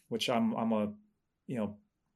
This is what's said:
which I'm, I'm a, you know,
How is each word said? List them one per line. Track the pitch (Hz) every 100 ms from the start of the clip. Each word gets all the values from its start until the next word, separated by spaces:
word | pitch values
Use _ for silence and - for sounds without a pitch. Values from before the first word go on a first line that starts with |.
| -
which | 117 -
I'm, | 120 113 110
I'm | 113
a, | 110 104 104 _ _ _ _ -
you | 127
know, | 104 104 _ _ _